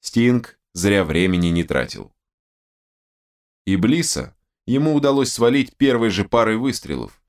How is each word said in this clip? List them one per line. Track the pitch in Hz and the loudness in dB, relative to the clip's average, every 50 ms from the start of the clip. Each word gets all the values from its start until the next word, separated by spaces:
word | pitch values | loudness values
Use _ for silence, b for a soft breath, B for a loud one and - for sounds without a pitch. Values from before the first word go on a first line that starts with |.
Стинг | _ - - 117 117 120 123 123 113 - - _ _ _ _ | _ -4 -2 2 2 2 2 0 -2 -6 -20 _ _ _ _
зря | 87 85 101 101 98 95 | -4 0 0 2 2 0
времени | 78 76 82 90 95 92 90 87 87 | 0 0 0 0 2 2 2 2 0
не | 85 85 85 | 0 0 -2
тратил. | - - 64 64 - - 50 50 - _ _ _ _ _ _ _ _ _ _ _ _ _ _ _ _ _ _ _ _ _ _ _ _ _ _ _ _ _ _ _ | -2 -2 -4 -4 -4 -8 -16 -16 -18 _ _ _ _ _ _ _ _ _ _ _ _ _ _ _ _ _ _ _ _ _ _ _ _ _ _ _ _ _ _ _
Иблиса | - 98 95 87 110 139 170 165 - - - 65 - _ _ _ _ _ _ _ | -2 0 0 2 2 2 2 0 -2 -4 -6 -8 -10 _ _ _ _ _ _ _
ему | - 120 139 147 156 156 | -4 -2 0 0 2 0
удалось | 143 143 143 139 139 135 127 | 2 2 2 2 2 0 -2
свалить | - - 117 120 127 139 135 135 _ | 0 0 2 2 2 2 -2 -2 _
первой | _ 139 139 127 120 117 113 | _ 2 2 2 2 2 0
же | 95 90 101 | 0 -2 -2
парой | - - 120 113 110 110 110 | 0 2 2 2 2 0 -2
выстрелов. | 123 135 120 - - - 73 65 57 50 - _ _ | -2 -4 -4 -6 -8 -8 -8 -8 -8 -10 -14 _ _